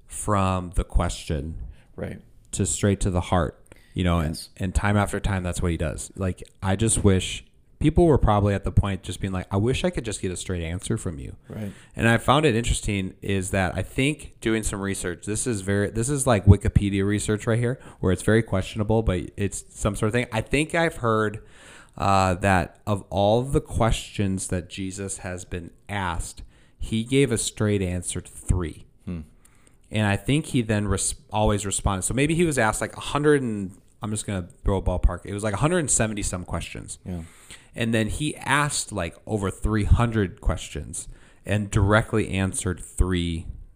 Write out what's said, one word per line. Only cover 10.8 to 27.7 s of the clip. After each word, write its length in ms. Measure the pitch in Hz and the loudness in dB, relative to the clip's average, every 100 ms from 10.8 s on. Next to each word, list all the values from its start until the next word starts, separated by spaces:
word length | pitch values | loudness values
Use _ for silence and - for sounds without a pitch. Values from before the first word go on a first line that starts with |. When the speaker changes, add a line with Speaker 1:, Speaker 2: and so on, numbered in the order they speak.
| - 113 | -4 -4
Speaker 1:
from 220 | 95 73 | -4 -8
you." 160 | 80 - - | -12 -14 -14
Speaker 2:
Right. 240 | - 104 - - - | -10 -10 -12 -12 0
Speaker 1:
And 120 | 113 | 2
I 100 | 117 | 4
found 280 | - 143 156 | 4 4 4
it 100 | 110 | 2
interesting 580 | 120 - - 101 92 - | 0 0 0 -2 -4 -6
is 300 | - 98 92 | -4 -2 0
that 240 | 98 90 - | 0 0 -2
I 60 | |
think 540 | 92 - 139 156 - - | -4 0 -2 -2 -10 -4
doing 240 | 113 113 | 0 0
some 160 | 107 104 | 0 -4
research, 440 | 98 95 90 82 - | -4 -4 -6 -6 -6
this 200 | 107 131 | -4 -2
is 160 | 104 | -4
very, 280 | 95 101 101 | 0 0 0
this 200 | 113 120 | -2 -2
is 160 | 143 131 | 0 2
like 200 | 104 98 | 6 8
Wikipedia 600 | 101 - - 101 98 98 | 8 6 2 2 2 2
research 400 | 104 - 104 120 | 2 0 -2 0
right 140 | 113 | 0
here, 200 | 120 131 - - | 0 -4 -10 -4
where 140 | 92 | 0
it's 80 | 92 | 0
very 180 | - 110 | 4 2
questionable, 640 | - 95 - 107 107 113 | 4 -2 -2 -4 0 0
but 280 | 113 90 - - | 2 -2 -4 -4
it's 300 | 98 - - | -6 -6 -14
some 260 | - 110 101 | -4 -4 0
sort 100 | 143 | 0
of 60 | |
thing. 140 | 120 123 | 0 -2
I 80 | 113 | -4
think 320 | - 135 156 | 0 0 0
I've 240 | 170 165 - | 0 0 0
heard, 440 | 120 110 107 107 - - - - - - | 0 2 0 -4 -14 -20 -20 -20 -14 -2
uh, 360 | 98 95 95 90 | 2 4 4 4
that 440 | 98 92 78 - - | 4 4 2 -6 -4
of 160 | 101 - | -4 -2
all 320 | 95 101 117 | 0 2 2
the 180 | 135 151 | 0 -2
questions 880 | - - 113 - - - 98 95 - | -2 0 2 0 -4 -4 -2 -2 -4
that 220 | 92 82 | -4 -6
Jesus 480 | - 95 98 98 - | -8 -8 -8 -10 -10
has 240 | 95 90 - | -10 -10 -8
been 240 | 90 85 - - | -10 -10 -16 -8
asked, 520 | 101 92 85 - - - - - - | -4 -2 -4 -6 -12 -20 -20 -20 -10
he 240 | - 113 | -4 -4
gave 280 | 120 135 135 | 2 2 4
a 40 | 110 | 2
straight 440 | - - 107 | -2 -2 0